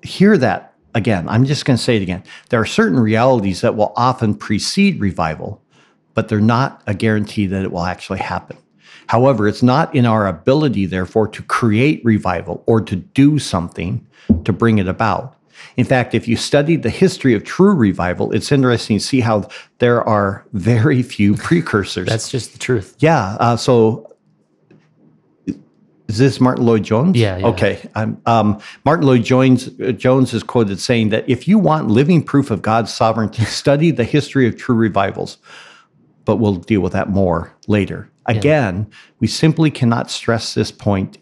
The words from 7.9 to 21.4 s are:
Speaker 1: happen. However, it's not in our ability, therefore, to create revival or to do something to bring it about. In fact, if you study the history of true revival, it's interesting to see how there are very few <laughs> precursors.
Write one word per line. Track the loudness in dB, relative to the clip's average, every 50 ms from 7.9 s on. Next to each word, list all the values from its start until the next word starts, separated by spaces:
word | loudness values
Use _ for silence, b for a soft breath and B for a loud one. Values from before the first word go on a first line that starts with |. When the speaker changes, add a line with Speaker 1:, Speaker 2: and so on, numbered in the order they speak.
| -6 -8 -10 -10 -8 -8
Speaker 1:
happen. | -6 -8 -8 -10 -10 _ -20 -20 _ _ _ B B B B B B
However, | B 0 2 2 2 2 2 0
it's | -2 0 2 2
not | 2 2 2 0 0 0
in | 0 2
our | 2 2 2 0
ability, | 0 -2 -2 0 0 2 2 2 0 0 -2 -4
therefore, | -2 -2 -4 -6 -2 -2 -2 -2 -2
to | -4 -14 -10
create | _ -4 0 0 2 2 2 2 2 0 0 0
revival | 0 0 2 0 -2 -4 -4 -6 -8 -10 -8 _
or | 0 2 2
to | 2 -2 -6
do | -8 -8 -6 _ 4 4 4 4 2
something | -2 -2 -4 -4 -4 -4 -8 -8 -6 -6 -6 -8 -10 _ b b b b -2 -2 0
to | -4 -2
bring | 2 2 2 2 2
it | 0 -2
about. | -2 -2 -2 -2 -2 -2 -6 -10 _ _ _ B B B B B B
In | -4 0
fact, | 2 2 0 0 0 -2
if | -4 -2
you | -2 -4
study | -4 -2 0 0 0 2 2 0
the | 0 0 -4
history | 0 2 0 0 0 0 0 2 2
of | 2 0
true | -6 0 2 4 4 4
revival, | 4 2 2 2 0 -2 -4 -2 -4 -4 -2 -2
it's | -4 -2 0
interesting | 0 2 2 2 0 0 0 -2 -2 -2
to | -2
see | 0 -2 0
how | 0 2 0 0 -2 B B B B B B _
there | 0 2 2 2 0
are | 0 0 0 0 0 -4 -6 -12 _ -10
very | -4 0 2 2 4 4 2 2 2 0
few | -4 -2 0 2 2 2
<laughs> |
precursors. | 0